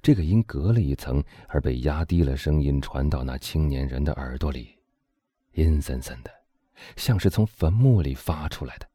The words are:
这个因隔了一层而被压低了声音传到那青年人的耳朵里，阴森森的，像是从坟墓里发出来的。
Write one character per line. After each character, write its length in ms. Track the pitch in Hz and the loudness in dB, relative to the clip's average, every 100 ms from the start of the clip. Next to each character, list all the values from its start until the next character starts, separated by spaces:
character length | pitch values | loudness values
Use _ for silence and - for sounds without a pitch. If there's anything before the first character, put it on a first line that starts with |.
这 120 | - | 4
个 100 | 117 | 4
因 200 | 78 107 | 4 2
隔 300 | 110 71 87 | 2 -2 2
了 80 | 117 | 2
一 120 | 73 69 | 2 -2
层 280 | - 67 - - - | -2 -2 -2 -10 -4
而 140 | 73 | -2
被 180 | 69 62 | 0 0
压 220 | 67 73 | -2 -2
低 200 | 82 87 | 0 2
了 120 | 71 67 | 2 0
声 260 | - 76 | 0 2
音 200 | 71 69 | 2 0
传 280 | - 65 73 | -2 -2 -2
到 140 | 71 | 0
那 140 | 64 65 | -4 -8
青 320 | - 80 76 | -6 -2 0
年 180 | 67 67 | 0 -4
人 160 | 64 | -2
的 80 | 73 | -2
耳 240 | 62 65 65 | -4 -8 -4
朵 140 | 76 | -4
里， 260 | 65 58 _ _ _ _ _ _ _ _ | -6 -12 _ _ _ _ _ _ _ _
阴 280 | - 80 78 | 0 2 2
森 200 | 71 64 | -2 -8
森 200 | - 58 | -10 -14
的， 80 | - - _ _ _ _ - - | -16 -20 _ _ _ _ -20 -6
像 200 | - 104 | 0 2
是 120 | 98 | 2
从 180 | - 107 | 2 -2
坟 240 | - 82 | 0 0
墓 300 | 107 131 113 | 4 4 4
里 120 | 69 | 2
发 360 | 65 - 76 76 | -4 -6 -6 -6
出 160 | - 65 | -8 -12
来 120 | - | -14
的。 100 | - | -18